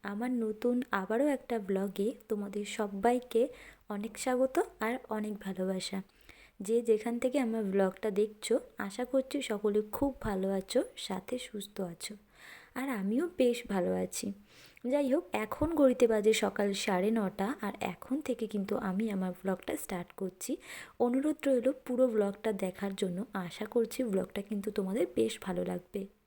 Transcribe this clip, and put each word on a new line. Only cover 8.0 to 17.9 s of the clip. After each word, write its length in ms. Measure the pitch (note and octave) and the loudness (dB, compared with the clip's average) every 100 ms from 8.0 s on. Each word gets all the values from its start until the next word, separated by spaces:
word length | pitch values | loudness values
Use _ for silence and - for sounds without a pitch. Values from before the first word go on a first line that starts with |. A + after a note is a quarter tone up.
| A3 G3 | -2 0
দেখছো, 360 | G#3 - - B3+ - - G3+ | 0 -2 0 0 0 -6 -6
আশা 160 | G3 B3 | -4 0
করছি 260 | C4+ C4 C#4+ C4 | 0 2 -4 -2
সকলে 300 | G#3 G#3 G#3 G#3+ - | 0 2 2 0 -2
খুব 140 | C#4+ B3+ A3 | -2 0 -4
ভালো 200 | F#3+ F#3+ G3 | 0 0 0
আছো, 200 | F#3 A#3+ - - - | 2 0 0 -8 -8
সাথে 280 | F#3+ - B3+ - | -8 -6 -8 -6
সুস্থ 280 | G#3 G3 - F3+ | -12 -10 -8 -8
আছো। 200 | E3+ - G#3 _ - - - - B3+ | -8 -12 -14 _ -20 -20 -20 -14 -8
আর 80 | C4+ A#3 | -4 -2
আমিও 240 | F#3+ A#3 F4 - | 0 2 0 4
বেশ 180 | B3 A#3+ - | 4 4 -2
ভালো 180 | G3 F3+ F#3 | 0 2 0
আছি। 240 | F#3 - G3+ G3 - - - - A#3+ | -2 -4 -6 -8 -14 -20 -20 -10 0
যাই 160 | C#4+ C#4 | 2 4
হোক, 100 | D4 - G#3+ | 2 0 -4
এখন 240 | G#3+ - D#4 D#4+ | -4 -2 0 6
ঘড়িতে 260 | C4+ B3 A#3 | 6 8 6
বাজে 220 | A3 G#3 A3 | 6 4 4
সকাল 240 | G3+ - G3+ G3 | 2 2 0 0
সাড়ে 260 | - F#3 G3 A3+ | 0 2 4 2
নটা, 300 | G3 - G3 D4 G3+ | 0 0 -2 -2 -6
আর 80 | - - | -4 -6